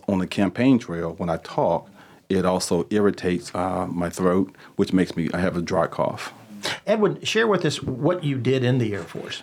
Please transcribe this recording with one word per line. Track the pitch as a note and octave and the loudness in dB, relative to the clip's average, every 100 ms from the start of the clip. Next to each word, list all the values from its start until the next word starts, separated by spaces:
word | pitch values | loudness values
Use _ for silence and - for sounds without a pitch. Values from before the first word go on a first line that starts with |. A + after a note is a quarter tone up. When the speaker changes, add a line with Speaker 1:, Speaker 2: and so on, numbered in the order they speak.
| - | -2
Speaker 1:
on | F#2+ | 0
the | F2+ | 0
campaign | - F#2+ - B2+ B2 | 0 0 2 4 4
trail, | - E2+ E2 | 2 -4 -6
when | D#2+ F2 | -4 -4
I | E2 | -4
talk, | - - A#2 E2 - - - - _ | -4 0 2 0 -2 -20 -20 -20 _
it | F#2+ | 2
also | F2+ F#2 - F2 - | 2 0 0 -2 0
irritates, | G#2+ G2+ F#2 F#2 F2+ - | 2 2 2 -2 -2 -4
uh, | - F#2 F2+ F2+ | -4 -2 -2 -4
my | F2 F2 | -4 -4
throat, | - F#2 F#2 - - - - | 0 2 2 0 -6 -12 -2
which | G2+ | 2
makes | F#2 F2 - | 4 2 0
me, | E2 | -2
I | F2 | 0
have | F#2 E2 | 0 -2
a | |
dry | E2 F2+ D#2+ | -2 0 0
cough. | - D2+ - - - - - - - - | 0 -4 -4 -12 -14 -20 -10 -8 -6 -2
Speaker 2:
Edwin, | A3 G3 D#3 | 2 2 0
share | - A3 A3+ | -2 0 2
with | F#3 | 2
us | D#3+ - | 0 -2
what | C#3+ B2+ C#3 F3 | -6 0 0 0
you | D3 C3 | -2 0
did | A#2+ C3 | 2 2
in | B2 C3 | 4 2
the | G#2+ | 2
Air | G2 | -2
Force. | E2 - - - | -6 -12 -10 -10